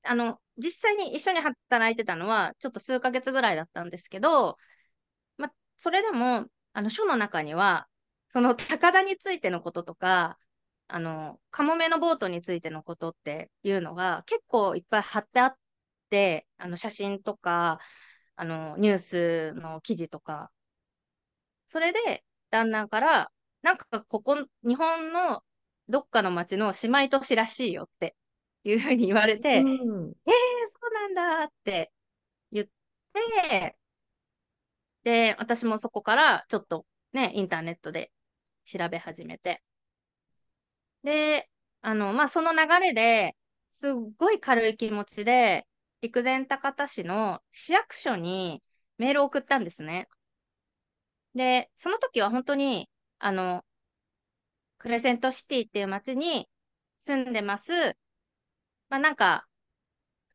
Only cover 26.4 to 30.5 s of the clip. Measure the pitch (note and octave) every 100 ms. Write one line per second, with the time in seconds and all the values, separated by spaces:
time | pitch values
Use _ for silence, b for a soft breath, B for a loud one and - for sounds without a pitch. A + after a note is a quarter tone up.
26.4 | F3 G3 G#3+ F#3+ A3+ C4+ C4+ C4+ C4+ A#3
27.4 | A3+ - B3 D#3 D#3+ _ E3+ - _ _
28.4 | _ _ - A3 E4+ B3+ G3+ G#3 G#3+ G#3+
29.4 | D4 C4 C4+ C4 A#3+ G3+ D#3+ - - A#4+
30.4 | B4